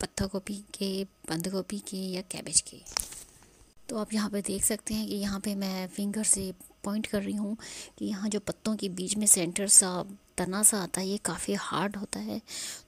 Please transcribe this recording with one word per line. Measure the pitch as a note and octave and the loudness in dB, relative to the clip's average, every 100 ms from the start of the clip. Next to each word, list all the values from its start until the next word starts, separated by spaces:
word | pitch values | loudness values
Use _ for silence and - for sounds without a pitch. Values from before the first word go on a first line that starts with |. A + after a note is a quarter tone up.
पत्ता | - - F#3+ | -6 -2 -2
गोभी | F#3+ F#3+ G3+ G#3 | -2 -4 -8 -8
के, | - G3 F#3+ G3 _ - | -4 -2 -2 -4 _ -4
बंद | E3 F#3 | -2 -2
गोभी | F#3+ F3+ G3+ - | -2 -4 -6 -6
के | F#3+ | -6
या | F#3+ F#3 F#3+ | -4 -6 -6
cabbage | - - D#3+ | -10 -2 0
के। | - - - - - - - - - - - - - | 0 -6 -8 -6 -6 -12 -18 -20 -20 -20 -20 -16 -8
तो | A3+ | -4
आप | G#3 | -2
यहाँ | G#3+ G#3 | 0 0
पे | G3+ | -2
देख | G3 G3 | -2 0
सकते | - G#3+ - | 0 0 -2
हैं | G#3+ G#3 | -2 -2
कि | |
यहाँ | G3+ G3+ G3 | -2 -2 -2
पे | G#3 | -2
मैं | G3 G3 F#3+ F#3 | -2 -2 -2 -4
finger | - G3+ G#3+ | -4 -2 0
से | G#3+ G3 F#3+ F#3 - - | 2 2 0 -8 -14 -10
पॉइंट | - G#3+ A3 | -4 -2 0
कर | G#3 | -2
रही | G3+ | 0
हूँ | G3+ G#3 A3 - - - - | -2 -2 -4 -8 -12 -12 -6
कि | |
यहाँ | G3+ G3 G#3+ | -4 -2 -2
जो | G3+ | -2
पत्तों | - - A3 G#3+ | -2 -4 -2 -2
के | G3 | -2
बीच | F3+ F#3 G#3 | -2 -2 2
में | G#3 | 6
center | G3 E3+ F3 G3 | 6 4 0 8
सा | - F#3+ F3+ G3 G3 - - | 10 10 6 -4 -8 -8 -2
तना | F3+ G3 | 0 4
सा | G#3+ G#3+ | 6 6
आता | F3 - | 2 -2
है, | F#3+ | 0
ये | G#3 | 0
काफ़ी | - E3 - | -2 -4 -2
hard | G3 - - G3 G3+ | -2 0 0 0 -2
होता | G#3 - | -6 -4
है। | G#3+ G#3+ - - - - | -4 -6 -8 -8 -8 -8